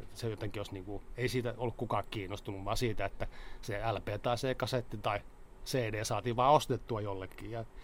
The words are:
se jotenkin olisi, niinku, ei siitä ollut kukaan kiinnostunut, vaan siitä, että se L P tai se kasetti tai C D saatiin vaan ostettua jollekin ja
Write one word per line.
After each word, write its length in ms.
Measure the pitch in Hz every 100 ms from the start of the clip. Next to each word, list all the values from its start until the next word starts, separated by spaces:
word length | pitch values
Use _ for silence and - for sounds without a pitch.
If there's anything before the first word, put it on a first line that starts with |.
| -
se 160 | - 120
jotenkin 300 | 104 107 104
olisi, 140 | 101
niinku, 280 | 98 95 98 - -
ei 100 | 123
siitä 260 | 123 117 110
ollut 180 | 120 -
kukaan 260 | 113 107 -
kiinnostunut, 540 | 107 92 101 - 98 101
vaan 120 | 113
siitä, 280 | 123 95 98
että 220 | - 117 - - -
se 200 | - 101 113
L 60 | 95 -
P 160 | 104
tai 160 | 123 120
se 180 | 131 127
kasetti 420 | 123 127 - 107
tai 220 | 110 104 - - - - -
C 80 | 131 110
D 100 | 107
saatiin 320 | 107 104 120 117
vaan 180 | 131
ostettua 480 | 151 - 120 - 110
jollekin 500 | 104 95 95 - 101
ja 140 | 113 117 -